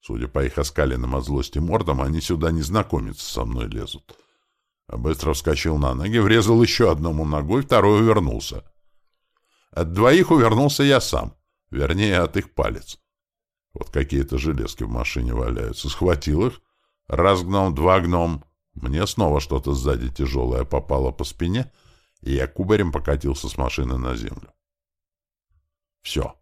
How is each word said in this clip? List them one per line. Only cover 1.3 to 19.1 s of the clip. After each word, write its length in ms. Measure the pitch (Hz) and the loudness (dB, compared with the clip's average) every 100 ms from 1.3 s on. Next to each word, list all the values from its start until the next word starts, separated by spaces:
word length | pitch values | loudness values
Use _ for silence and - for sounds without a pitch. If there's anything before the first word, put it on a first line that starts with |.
| 69 64 73 | -4 -4 -4
мордам, 440 | 82 80 82 69 | -2 -2 0 -2
они 180 | 67 80 | 0 -2
сюда 300 | - 85 82 | -2 -2 0
не 100 | 82 | 0
знакомиться 640 | 73 101 101 76 52 - | -2 -2 -2 -4 -6 -10
со 200 | - - | -10 -8
мной 240 | 57 60 76 | -6 -6 -6
лезут. 500 | - - 69 _ - _ _ _ _ _ _ _ | -8 -10 -14 _ -20 _ _ _ _ _ _ _
А 120 | 57 | -6
быстро 340 | 60 76 78 | -2 -2 -2
вскочил 460 | 71 - 76 82 78 | -2 0 0 0 0
на 160 | 69 | 0
ноги, 240 | 64 87 117 | -2 0 2
врезал 440 | 98 113 104 117 | 6 4 6 6
ещё 280 | 117 - 113 | 6 4 4
одному 340 | 78 82 78 | 2 0 -2
ногой, 380 | 78 76 73 117 | -2 -2 0 -2
второй 380 | 139 120 98 104 | 2 4 6 6
увернулся. 680 | 113 107 80 55 - 55 - _ _ _ _ _ _ _ _ _ _ | 6 4 2 -4 -8 -12 -14 _ _ _ _ _ _ _ _ _ _
От 220 | - 82 | -6 -4
двоих 380 | 90 117 160 180 | 4 6 6 6
увернулся 520 | 165 120 110 143 143 | 6 6 4 2 2
я 180 | 143 135 | 4 4
сам, 340 | - - - - _ _ _ | 2 -4 -4 -10 _ _ _
вернее, 480 | 65 69 87 107 90 | -4 -2 2 2 2
от 180 | 82 - | 2 -2
их 160 | - | -6
палец. 460 | - 52 - - - _ _ _ _ _ _ _ | -4 -4 -4 -12 -20 _ _ _ _ _ _ _
Вот 180 | - - | -16 -6
какие-то 460 | 71 69 69 67 62 | -4 -2 -2 -2 -2
железки 480 | 76 71 52 - | -2 -4 -6 -8
в 60 | 57 | -8
машине 420 | 58 58 - 58 | -4 -6 -4 -4
валяются. 560 | 58 58 57 57 55 71 | -2 -4 -4 -6 -8 -8
Схватил 580 | - 90 80 - 76 120 | -2 0 0 0 0 0
их. 140 | - _ _ _ _ _ | -4 _ _ _ _ _
Раз 340 | - 90 95 | 2 4 4
гном, 320 | 90 98 95 | 2 0 0
два 260 | 71 85 92 | 2 4 4
гном. 440 | 87 87 85 78 - _ _ | 2 0 0 -4 -10 _ _
Мне 320 | - 62 71 | -10 -4 -2
снова 340 | 98 | -2